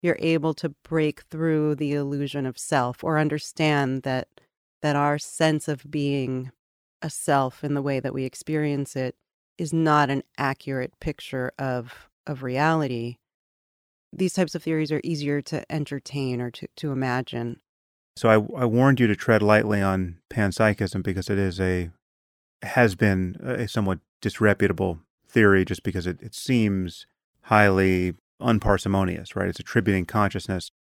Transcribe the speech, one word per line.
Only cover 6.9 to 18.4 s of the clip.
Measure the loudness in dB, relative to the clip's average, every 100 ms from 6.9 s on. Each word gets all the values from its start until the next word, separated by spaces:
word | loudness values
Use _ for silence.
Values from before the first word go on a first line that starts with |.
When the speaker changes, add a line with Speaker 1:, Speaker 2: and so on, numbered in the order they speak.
| -12
Speaker 1:
a | -10
self | -6 0 2 2 -2
in | -4
the | -4
way | -2 -4
that | -4
we | -6
experience | -8 -10 -6 -2 -2 -2 -4 -4
it | -6 -8 _ _ _ -10
is | -4
not | 0 4 4 4
an | 0 -4 -6
accurate | -4 -4 -6 -6 -8 _
picture | -10 -10 -8 -6 -6 -6
of, | -4 -4 -8 -16 -20 _ -12
of | -8
reality, | -4 0 2 2 0 -4 -8 -10 _ _ _ _ _ _ _ _ _
these | -4 -2
types | 0 -2 -2
of |
theories | -2 -2 0
are | -2
easier | -4 -4 -2 -4
to | -4 -8 -6
entertain | -6 -6 -8 -8 -6 -4 -4
or | -6
to, | -10 -16 -8
to | -6
imagine. | -4 -2 -2 -4 -6 -6 -8 _ _ _ _ _ -2
Speaker 2:
So | 4
I, | 4